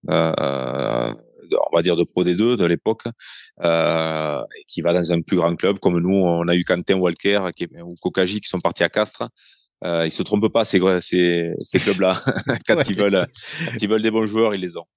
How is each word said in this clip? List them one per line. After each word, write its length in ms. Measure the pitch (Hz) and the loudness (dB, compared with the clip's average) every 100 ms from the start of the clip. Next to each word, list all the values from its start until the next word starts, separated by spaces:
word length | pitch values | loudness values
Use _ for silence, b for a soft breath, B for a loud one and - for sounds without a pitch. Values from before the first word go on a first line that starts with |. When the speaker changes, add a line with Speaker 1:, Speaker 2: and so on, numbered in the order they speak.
| - | -2
Speaker 1:
euh, 240 | 82 82 80 | 0 0 -2
on 1300 | 71 67 64 65 57 58 58 55 - - - - 50 82 | -4 -4 -6 -4 -2 -2 -2 -6 -16 -20 -2 0 2 2
va 60 | |
dire 160 | 82 85 | 2 2
de 80 | 85 | 0
Pro 180 | - | 2
D 100 | 90 | 0
deux 220 | 87 113 120 | 2 2 2
de 80 | |
l'époque, 400 | 87 85 107 110 117 117 B B B _ | 2 2 0 -2 -6 -10 B B B _
euh, 800 | 85 82 80 82 80 80 78 73 53 - | 0 2 2 0 -2 -2 -4 -4 -8 -14
et 60 | - | -10
qui 100 | - | -4
va 140 | 82 | 0
dans 180 | 87 85 | 2 2
un 80 | 85 | 0
plus 160 | 82 90 | 2 2
grand 180 | 85 85 | 2 2
club 220 | 95 98 | 0 2
comme 200 | 98 87 | 2 2
nous. 160 | 87 98 | 2 2
On 320 | 92 85 85 | 4 2 2
a 80 | 90 | 0
eu 80 | |
Quentin 320 | 85 90 90 95 | 2 -2 2 2
Walker 460 | 90 85 101 101 92 | 2 0 0 0 -2
qui 120 | - 85 | -6 -10
est, 160 | 82 | -10
ou 120 | 85 87 | -14 -6
Kokaji 380 | 92 92 92 104 | -4 0 0 -2
qui 80 | - | -4
sont 120 | 90 | -2
partis 240 | 90 90 | -2 0
à 60 | 85 | 0
Castres. 380 | - 107 - 117 _ b b b _ | 0 -2 -4 -10 _ b b b _
Euh, 200 | 90 85 82 | -4 0 0
ils 60 | |
se 120 | - | -2
trompent 240 | 92 104 107 | 0 2 2
pas, 160 | 117 | 2
ces, 160 | 113 95 92 90 | 2 4 4 2
ces, 500 | - 92 87 87 85 85 | 2 2 2 2 -2 -6
ces 200 | - 92 | -2 -2
clubs-là. 380 | - 92 92 92 - 98 | 0 0 0 0 -2 -4
<laughs> 220 | - 120 - | -4 -6 0
Quand 120 | 113 | 0
Speaker 2:
Ouais, 60 | 131 | 0
Speaker 1:
ils 80 | 98 | 0
veulent, 320 | 101 98 87 | 2 2 0
Speaker 2:
c'est 320 | - - - 170 | -8 -14 -10 -8
Speaker 1:
quand 160 | 117 | -6
ils 80 | 104 | 0
veulent 120 | 110 | 0
des 100 | 110 | 2
bons 140 | 110 107 | 0 0
joueurs, 300 | 110 113 101 | 0 0 0
ils 60 | |
les 160 | 90 85 | -6 -10
ont. 80 | 82 | -16